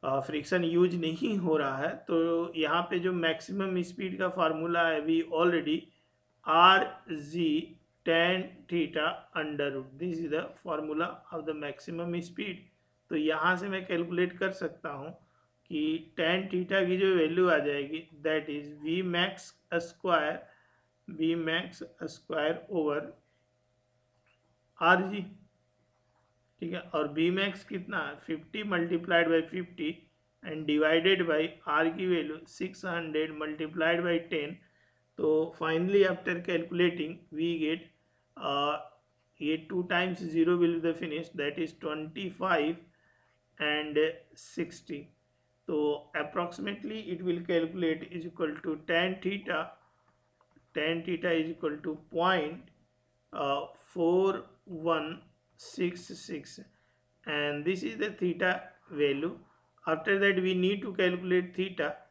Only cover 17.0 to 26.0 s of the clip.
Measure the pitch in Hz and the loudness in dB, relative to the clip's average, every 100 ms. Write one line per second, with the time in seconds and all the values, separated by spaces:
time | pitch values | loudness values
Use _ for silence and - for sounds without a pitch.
17 | 190 180 160 170 180 156 147 143 139 156 | 4 4 4 4 4 4 2 -2 -4 -8
18 | 175 151 151 156 156 147 147 147 151 175 | -10 -6 0 0 -2 -8 -8 -10 -2 -2
19 | 185 170 185 190 - - _ 170 170 - | 0 0 0 -2 -16 -20 _ -4 -4 -6
20 | 190 165 151 - - _ _ _ _ _ | 2 2 2 -4 -10 _ _ _ _ _
21 | - 160 160 170 160 165 185 - - _ | -16 -4 0 0 0 -2 -4 -12 -16 _
22 | 160 - _ 160 151 165 - 185 151 147 | -12 -12 _ 0 0 0 -2 -2 0 -2
23 | 143 - _ _ _ _ _ _ _ _ | -4 -16 _ _ _ _ _ _ _ _
24 | _ _ _ _ _ _ _ - 165 185 | _ _ _ _ _ _ _ 0 4 4
25 | 190 202 180 - _ _ _ _ _ _ | 4 -4 -8 -14 _ _ _ _ _ _